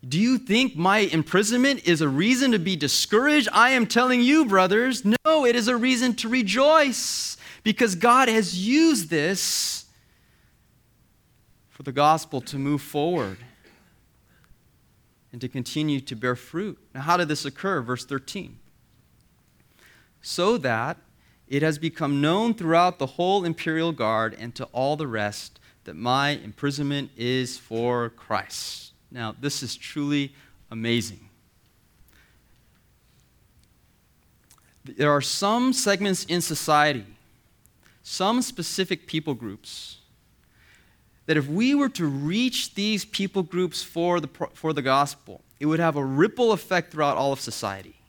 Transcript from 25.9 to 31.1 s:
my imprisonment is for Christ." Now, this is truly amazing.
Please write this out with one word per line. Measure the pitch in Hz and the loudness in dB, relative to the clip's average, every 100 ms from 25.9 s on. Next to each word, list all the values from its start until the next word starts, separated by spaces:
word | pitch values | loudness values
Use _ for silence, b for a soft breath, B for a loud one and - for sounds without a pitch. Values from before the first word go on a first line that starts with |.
my | 80 120 131 143 | -8 -2 0 0
imprisonment | 147 110 - 143 143 143 143 135 - | -4 -10 -6 -6 -2 -4 -4 -6 -6
is | 120 127 123 - | -2 -2 -4 -8
for | - 113 120 123 117 | -8 -4 -2 -2 -4
Christ." | 117 - 101 - - - - - _ _ | -8 -6 -6 -4 -10 -12 -14 -18 _ _
Now, | 127 113 107 | -10 -10 -6
this | 139 - | -6 -6
is | 123 | -8
truly | - - - 143 147 139 b b b _ | -10 -10 -6 -2 -2 -4 b b b _
amazing. | 113 113 117 101 | -8 -2 0 -2